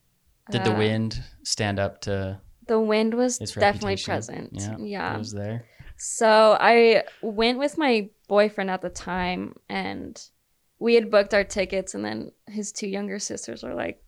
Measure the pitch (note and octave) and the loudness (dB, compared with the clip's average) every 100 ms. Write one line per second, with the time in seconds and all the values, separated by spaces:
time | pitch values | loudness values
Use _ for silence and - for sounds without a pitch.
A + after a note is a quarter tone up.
0 | _ _ _ _ - - - G#2+ G#2+ A2 | _ _ _ _ -6 -2 0 2 2 2
1 | A2 A#2 - - - - G#2+ G2 G2 - | -2 -6 -12 -12 -6 -2 0 0 -2 -4
2 | - G2 F#2+ F#2+ - _ - A3 A3 G#3+ | -4 -4 -4 -8 -14 _ -2 0 2 2
3 | A3 A#3 B3+ A#3+ G#2 - G3+ G3+ G#3 G3 | 2 2 0 -2 -6 2 2 2 -2 -4
4 | - D#3+ - - - - G2+ - G#3 G3 | -2 -4 -6 -12 -12 -10 -8 -8 -8 -6
5 | E3+ - - G#2 G#2 A2+ - - - - | -6 -6 -8 -8 -6 -8 -10 -20 -20 -12
6 | - - A3 G#3+ A3 G#3 G3+ A#3 A3+ A3 | -10 2 4 8 8 6 6 8 8 6
7 | - - A3+ G#3 A3+ B3+ C#4+ D#4+ D4 A3+ | 2 -6 -6 0 0 0 -2 0 2 2
8 | G3+ _ - G3+ G#3 G#3 F#3+ F#3 F3+ - | -2 _ 0 2 4 0 -4 -4 -6 -10
9 | - F#3 F3+ F3+ - - - G3 F#3+ - | -6 -4 -2 -4 -8 -12 -10 -6 -6 -8
10 | - - - _ _ _ _ _ A3 A#3 | -12 -16 -20 _ _ _ _ _ 4 4
11 | G#3 G3+ G3+ G#3 G3 G#3+ F#3 F#3+ F#3+ G3+ | 4 2 4 0 0 -2 -2 -4 -6 -8
12 | G#3 A3 - - - G#3 G3+ - G#3 G3 | -6 -6 -10 -16 -12 -10 -8 -8 -6 -6
13 | G3+ G3 - - - A#3 A#2 - - - | -6 -8 -8 -10 -10 -12 -10 -6 -6 -8